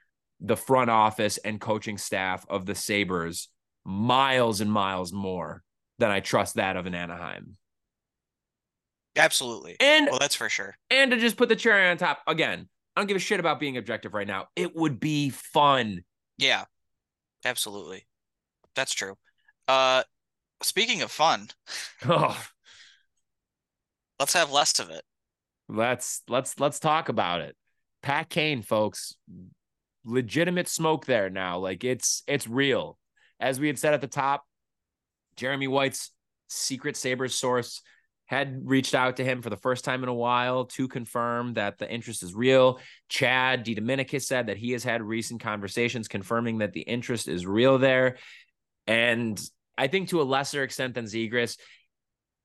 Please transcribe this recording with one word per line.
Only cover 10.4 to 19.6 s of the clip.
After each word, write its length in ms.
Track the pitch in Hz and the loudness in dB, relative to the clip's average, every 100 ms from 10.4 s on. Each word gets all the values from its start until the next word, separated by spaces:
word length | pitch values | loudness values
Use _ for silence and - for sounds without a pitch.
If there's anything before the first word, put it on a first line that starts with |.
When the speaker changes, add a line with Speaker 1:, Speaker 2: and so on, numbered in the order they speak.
| 110 | -2
Speaker 2:
sure. 260 | - 98 - _ | -4 -6 -12 _
Speaker 1:
And 220 | 262 269 | 4 4
to 60 | 240 | 4
just 200 | 233 - | 2 4
put 100 | 233 | 2
the 80 | 220 | 4
cherry 320 | 233 202 180 | 6 6 6
on 100 | 170 | 4
top, 260 | 175 147 - | 0 0 -2
again, 400 | 160 131 87 - _ _ - | 0 0 -2 -8 _ _ -4
I 60 | |
don't 60 | 202 | 0
give 100 | 196 | -2
a 20 | |
shit 200 | 180 202 | 0 0
about 200 | 165 131 | 0 0
being 180 | 147 127 | -2 -6
objective 360 | 107 110 104 | -6 -8 -6
right 140 | 104 101 | -6 -6
now. 200 | 95 - - | -6 -8 -6
It 200 | 175 165 | -6 0
would 240 | 156 110 | 0 0
be 300 | 156 147 143 | -2 0 0
fun. 760 | - - 156 143 135 110 90 - _ _ - | -4 -2 4 6 4 2 -6 -12 _ _ -2
Speaker 2:
Yeah, 280 | 131 104 - _ _ _ _ _ _ _ 123 | 2 2 -2 _ _ _ _ _ _ _ -6
absolutely. 600 | 123 107 101 82 92 - _ _ _ _ _ _ - | -4 -6 -8 -12 -16 -18 _ _ _ _ _ _ -4
That's 180 | 135 | -4
true. 240 | - 98 98 _ _ _ _ | -4 -6 -10 _ _ _ _